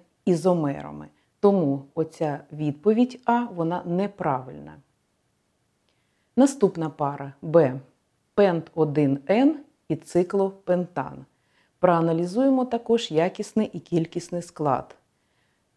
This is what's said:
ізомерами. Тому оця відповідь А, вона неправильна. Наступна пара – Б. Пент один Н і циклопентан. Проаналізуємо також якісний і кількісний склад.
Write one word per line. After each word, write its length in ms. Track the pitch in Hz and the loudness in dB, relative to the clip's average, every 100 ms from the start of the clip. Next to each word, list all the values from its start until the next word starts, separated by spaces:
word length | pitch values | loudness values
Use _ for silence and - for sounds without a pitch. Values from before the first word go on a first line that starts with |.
| _ _ 196 | _ _ 0
ізомерами. 840 | 165 180 175 143 - 147 147 147 _ _ _ | 2 2 2 0 -4 -10 -16 -18 _ _ _
Тому 440 | 202 196 143 139 - 165 | 2 4 2 -2 -4 -6
оця 440 | 160 - 156 143 - | -6 -4 -4 -4 -10
відповідь 680 | 151 151 147 208 220 254 - - | -6 -6 -2 0 2 0 -2 -2
А, 200 | 240 233 | -2 -2
вона 380 | 175 165 175 170 | -4 -4 -4 -4
неправильна. 880 | 175 202 190 165 131 131 - 147 147 _ _ _ _ _ _ _ _ _ _ _ _ _ _ _ 233 | -4 -4 -4 -4 -4 -8 -16 -18 -20 _ _ _ _ _ _ _ _ _ _ _ _ _ _ _ 2
Наступна 540 | 277 - 190 170 156 | 2 4 0 0 -6
пара – 440 | - 143 143 139 - | -4 -4 -4 -12 -12
Б. 380 | 170 165 135 135 - _ _ _ _ | 2 4 4 0 -12 _ _ _ _
Пент 380 | - 196 165 - 165 | 2 2 2 -4 -2
один 440 | 151 147 139 139 - | 0 2 2 0 0
Н 300 | 214 285 302 - _ - | 2 4 2 -8 _ -8
і 80 | 156 | -8
циклопентан. 1300 | - 175 180 196 190 196 - 180 175 143 - 139 139 _ _ _ _ _ | -2 -2 0 0 -2 -4 -2 -2 -2 -8 -8 -12 -20 _ _ _ _ _
Проаналізуємо 840 | 180 170 165 165 175 214 269 262 254 | 2 2 2 0 -2 0 2 2 0
також 460 | 233 226 226 - | -4 0 -2 0
якісний 580 | 156 180 190 208 220 214 | 0 0 -4 -4 -2 -2
і 60 | 165 | -6
кількісний 600 | - 170 160 170 - 175 | -4 -2 -2 -6 -8 -10
склад. 540 | 175 - 151 127 - - _ _ _ _ _ _ _ | -10 -4 -2 -2 -4 -18 _ _ _ _ _ _ _